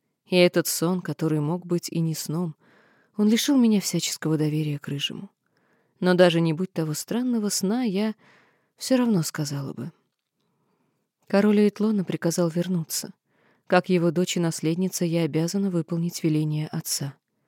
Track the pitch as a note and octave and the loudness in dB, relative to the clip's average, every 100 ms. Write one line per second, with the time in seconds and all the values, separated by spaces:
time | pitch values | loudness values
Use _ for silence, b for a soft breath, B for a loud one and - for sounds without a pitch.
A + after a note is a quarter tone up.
0 | _ _ _ F#3 F3 F3 D#3+ - E3 F#3 | _ _ _ 6 6 4 0 0 -2 -2
1 | - D3 D#3+ D#3 D3 F3+ F3 F3 - E3 | -4 -4 -2 0 0 -4 -2 -4 -2 -2
2 | E3 D#3 - D3+ F3+ - b b b b | -2 -4 -4 -4 -4 -8 b b b b
3 | b - G#3 A3 - C#4 A#3 G#3+ - E3+ | b 0 2 2 2 4 4 4 0 -2
4 | - - D#3 D#3 D3+ D#3 D3+ C#3+ - C#3+ | -4 -4 -2 0 0 -2 -2 -6 -6 -6
5 | - - G3 _ _ _ _ _ _ _ | -6 -8 -16 _ _ _ _ _ _ _
6 | F3+ F3+ F3+ E3 E3 D#3 F#3 - D#3 D3+ | 2 6 6 4 0 0 -4 -4 -4 -6
7 | - A3+ B3+ A#3 G#3 - F#3+ A#3 B3 F#3+ | -6 -4 -2 -2 -2 -2 -2 -2 -2 -2
8 | A3 G#3+ b b b b b _ - C4 | -2 -4 b b b b b _ 0 2
9 | A#3+ G3+ D#3 - D3 C#3+ C#3 - - - | 4 2 0 -4 -4 -6 -8 -10 -12 -14
10 | _ _ _ _ _ _ _ _ _ _ | _ _ _ _ _ _ _ _ _ _
11 | _ _ - G3 G#3+ G#3 G#3 - G#3+ G#3 | _ _ -2 2 4 6 4 2 0 0
12 | F3 E3 E3+ E3 E3+ E3 F3+ F3+ D#3 - | -2 -2 -2 0 0 -2 -2 -4 -4 -8
13 | - - _ _ _ _ - F3+ F3+ F3+ | -10 -14 _ _ _ _ 0 0 2 2
14 | E3+ D#3+ F3+ F3+ E3+ - D#3 E3 F#3 - | 2 0 -2 0 -2 -2 -2 -2 -2 -2
15 | F3 E3+ E3 D3 E3 G3 G3 F3 D#3+ E3+ | -2 0 0 0 -2 -2 -2 -2 -2 -4
16 | E3+ - E3 D3+ D#3 D3+ D#3 E3 - - | -4 -2 0 0 0 -2 -4 -8 -6 -6
17 | C#3+ - _ _ | -6 -12 _ _